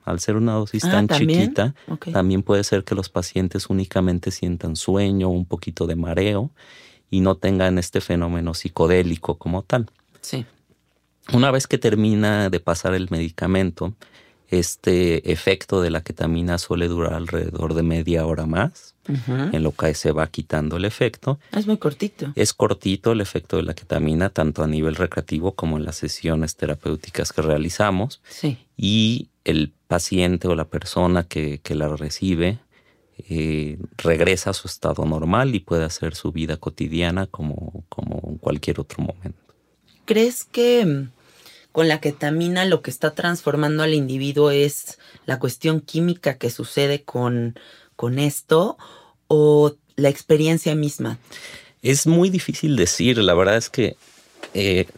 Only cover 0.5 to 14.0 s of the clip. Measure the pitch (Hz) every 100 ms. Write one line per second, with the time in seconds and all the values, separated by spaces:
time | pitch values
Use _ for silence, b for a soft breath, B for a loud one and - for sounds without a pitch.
0.5 | 110 104 110 175 104 104 143 156 170 220
1.5 | 294 113 b - 160 - 98 92 95 98
2.5 | 101 101 98 - 98 95 90 87 92 92
3.5 | 95 - 98 95 95 92 87 92 - 90
4.5 | 87 85 80 - 95 101 98 92 90 90
5.5 | 87 87 82 85 82 85 85 101 101 139
6.5 | b b b b b _ 95 95 92 95
7.5 | 95 92 92 87 92 - 87 85 85 82
8.5 | 82 85 - 85 90 87 80 - 76 87
9.5 | 90 - 123 113 _ _ _ - 131 117
10.5 | _ _ _ _ _ _ _ - 123 135
11.5 | 131 - 139 117 110 107 107 107 104 95
12.5 | 90 - 85 92 92 90 82 82 - 90
13.5 | 95 92 85 90 -